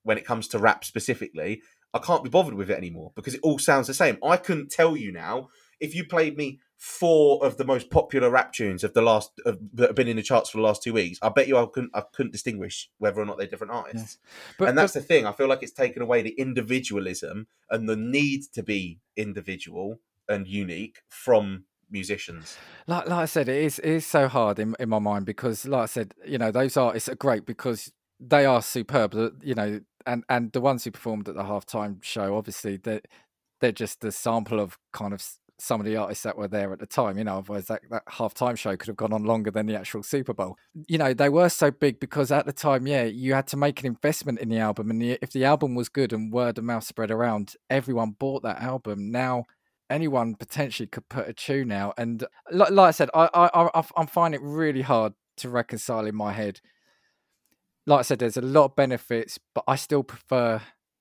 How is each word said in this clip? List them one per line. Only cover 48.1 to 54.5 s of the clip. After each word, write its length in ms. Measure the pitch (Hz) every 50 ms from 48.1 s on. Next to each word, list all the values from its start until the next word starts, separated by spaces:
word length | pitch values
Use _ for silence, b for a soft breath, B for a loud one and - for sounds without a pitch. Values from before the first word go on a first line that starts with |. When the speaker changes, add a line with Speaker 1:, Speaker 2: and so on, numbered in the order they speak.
Speaker 2:
bought 320 | 104 - 135 135 135 135 -
that 180 | 117 92 -
album. 500 | 113 127 131 131 - 110 104 101 101 104
Now, 360 | 117 123 131 127 127 123 117 - _ _ _ _ _ _ _ -
anyone 460 | 135 151 165 156 135 127 117 113 110
potentially 520 | - - - - 151 143 131 104 - 113
could 220 | 98 - - - _
put 200 | - 131 107 -
a 40 | 113
tune 400 | - - - 139 139 135 120 104
out, 220 | 98 101 101 -
and 300 | - 120 117 117 110 123 - b b b -
li-, 200 | 165 180 196 -
like 180 | 196 196 185 170
I 20 |
said, 180 | 160 - 160 131 -
I, 160 | 160 165 165 -
I, 140 | 175 175
I, 160 | 170 - 170 170
I 120 | 170 - 165
f-, 140 | 160 - -
I'm 100 | 175 160
finding 340 | 147 - 180 170 165 156 139
it 40 | 139
really 380 | 143